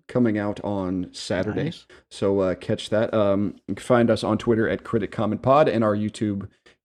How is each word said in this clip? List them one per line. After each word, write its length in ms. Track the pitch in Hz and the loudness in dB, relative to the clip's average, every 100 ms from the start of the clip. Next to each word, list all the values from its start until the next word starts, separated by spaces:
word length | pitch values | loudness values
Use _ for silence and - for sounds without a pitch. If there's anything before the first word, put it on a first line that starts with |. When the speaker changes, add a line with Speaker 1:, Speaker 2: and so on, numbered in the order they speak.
| - | -6
Speaker 1:
coming 300 | 127 120 104 | 0 2 2
out 240 | 104 104 | -2 -4
on 460 | 95 101 92 92 87 | -4 -4 -2 -4 -6
Saturday, 540 | - - 87 101 - 156 | -10 -4 -2 -2 -2 -4
Speaker 2:
Nice. 200 | - - - _ | -8 -18 -20 _
Speaker 1:
so, 300 | - 101 98 | -4 0 2
uh, 160 | 92 87 | 0 -2
catch 340 | - 107 - | -4 -4 -2
that. 220 | 107 117 | 0 0
Um, 420 | 110 101 98 101 - - | 2 2 2 0 -6 -10
you 80 | 98 | -10
can 80 | |
find 260 | - 123 117 | 0 2 4
us 140 | 107 | 2
on 140 | 90 107 | 0 0
Twitter 320 | - 110 98 | 2 2 2
at 160 | 92 - | -2 -2
Critic 260 | 117 95 | -4 -4
Common 260 | - 104 104 | -4 -2 -2
Pod 280 | 127 139 147 | 2 4 4
and 160 | - | 4
our 100 | 107 104 | 2 0
YouTube 520 | 107 - 107 101 101 _ _ _ | -2 -2 -2 -2 -8 _ _ _